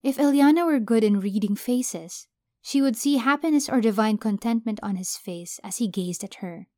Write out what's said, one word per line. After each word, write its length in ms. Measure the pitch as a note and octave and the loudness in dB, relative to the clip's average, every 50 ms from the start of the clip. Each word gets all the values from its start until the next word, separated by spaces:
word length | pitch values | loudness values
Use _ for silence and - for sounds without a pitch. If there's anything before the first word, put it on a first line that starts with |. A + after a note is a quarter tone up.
| - | -2
If 160 | C4+ C4+ - | -4 0 2
Eliana 460 | D4 C#4+ C#4 C#4+ C#4 C#4+ D4+ E4+ F4 E4 | 2 2 4 6 6 6 6 6 4 2
were 160 | D4+ C4+ G#3+ | 2 0 2
good 180 | G3 A#3 A3+ | 2 2 4
in 220 | G#3+ G#3 G#3 G3+ F#3 | 4 4 2 2 0
reading 340 | G3+ F#3+ G#3+ G3+ G3 G#3 A3+ | -2 -2 0 0 0 -2 -4
faces, 720 | - - B3 B3 B3+ - - E3+ E3 E3+ - - - _ _ _ _ _ _ _ | -2 -2 -2 -2 -2 -4 -8 -10 -12 -12 -16 -16 -18 _ _ _ _ _ _ _
she 220 | _ - - C#4 C4+ | _ -2 0 2 2
would 160 | C4+ A#3 - | 2 0 0
see 180 | - C#4+ C#4+ C4+ | 0 0 0 2
happiness 540 | A3+ C4 C#4+ C#4+ - E4 D4+ D4 C#4 - | 2 2 0 2 2 2 2 2 2 2
or 80 | - B3+ | 0 2
divine 400 | G#3+ A3+ G#3 G3 A3 A3 G#3+ G#3+ | 2 2 2 2 2 2 0 0
contentment 560 | - A3 G3+ G3+ - A#3 A#3 A#3 A3+ A#3 G#3+ G#3 - | 0 -2 -4 -2 -2 -2 -2 0 -2 -4 -6 -6 -6
on 160 | G3+ G3 F#3 | -6 -6 -6
his 160 | F#3 - - - | -6 -8 -10 -10
face 400 | - - F3+ E3+ F3 F3 - - - | -10 -12 -12 -12 -12 -14 -16 -14 -12
as 160 | G3+ F#3 - | -12 -6 -4
he 80 | A#3+ G3+ | -4 -4
gazed 340 | E3+ G3+ F3+ F3 F3+ - | -2 -4 -4 -4 -6 -8
at 220 | - F#3+ - - - | -10 -12 -12 -12 -12
her. 240 | F3+ E3+ E3 F#3 _ _ | -12 -12 -12 -18 _ _